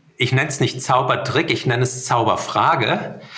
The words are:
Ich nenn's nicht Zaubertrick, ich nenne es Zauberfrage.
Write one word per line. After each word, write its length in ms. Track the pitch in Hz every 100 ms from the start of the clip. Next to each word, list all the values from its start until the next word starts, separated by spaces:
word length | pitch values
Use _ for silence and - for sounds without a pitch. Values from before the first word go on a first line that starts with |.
| _ -
Ich 160 | 127
nenn's 280 | 131 156 -
nicht 220 | 123 127
Zaubertrick, 680 | - 127 135 120 - 151 -
ich 160 | 113 127
nenne 160 | 120
es 220 | 123 -
Zauberfrage. 1160 | - 120 107 90 - 104 127 165 117 208 - - -